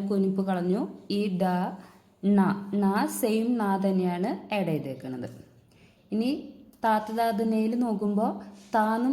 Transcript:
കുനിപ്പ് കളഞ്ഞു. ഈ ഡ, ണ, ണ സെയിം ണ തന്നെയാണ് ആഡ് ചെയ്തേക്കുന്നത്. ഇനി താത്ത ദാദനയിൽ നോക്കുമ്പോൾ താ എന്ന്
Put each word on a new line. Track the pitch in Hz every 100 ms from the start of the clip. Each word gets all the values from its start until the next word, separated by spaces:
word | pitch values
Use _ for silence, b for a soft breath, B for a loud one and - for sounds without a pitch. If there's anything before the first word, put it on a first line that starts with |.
| 196
കുനിപ്പ് | 196 190 190 190
കളഞ്ഞു. | 180 180 196 - - - 202
ഈ | 208 180
ഡ, | 185 180 202 - B B B _ 196 202
ണ, | 196 202 - 202
ണ | 196 202 302 -
സെയിം | 226 220 226 240
ണ | 202 190 196
തന്നെയാണ് | 185 180 175 202 349 - 208
ആഡ് | 165
ചെയ്തേക്കുന്നത്. | 151 135 131 127 127 - - - - _ b b b b
ഇനി | 214 233 294 - - - -
താത്ത | 226 214 214 220
ദാദനയിൽ | 233 208 226 220 220 240 240
നോക്കുമ്പോൾ | 208 208 202 240 - B B - 226
താ | 214 226
എന്ന് | 254